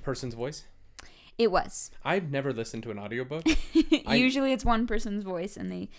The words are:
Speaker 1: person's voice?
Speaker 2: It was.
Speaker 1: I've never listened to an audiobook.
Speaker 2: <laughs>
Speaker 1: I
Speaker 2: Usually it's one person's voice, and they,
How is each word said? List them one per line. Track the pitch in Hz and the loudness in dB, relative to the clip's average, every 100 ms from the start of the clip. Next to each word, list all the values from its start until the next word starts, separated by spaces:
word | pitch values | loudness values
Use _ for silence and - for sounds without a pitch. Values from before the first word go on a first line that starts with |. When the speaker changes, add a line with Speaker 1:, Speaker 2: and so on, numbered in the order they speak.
Speaker 1:
person's | - 127 127 | -6 -4 -6
voice? | 113 123 156 - - - - - - - - | -6 -6 -8 -14 -20 -20 -20 -20 -20 -10 2
Speaker 2:
It | 226 | 4
was. | 175 - - - - | 4 0 -4 -8 -6
Speaker 1:
I've | 139 185 165 | 0 0 0
never | 139 139 | 0 0
listened | 113 113 113 | -2 -4 -6
to | 113 | -8
an | 104 | -8
audiobook. | 101 117 127 151 - 311 - 320 | -6 -4 -4 0 4 4 4 2
Speaker 2:
<laughs> | 311 311 - | 4 2 4
Speaker 1:
I | 240 | 4
Speaker 2:
Usually | 254 262 269 | 4 4 2
it's | 262 - | 2 2
one | 226 233 | 2 2
person's | 220 220 208 | 0 0 -4
voice, | 196 175 190 - | -4 -4 -6 -6
and | 185 | -8
they, | 180 185 | -6 -10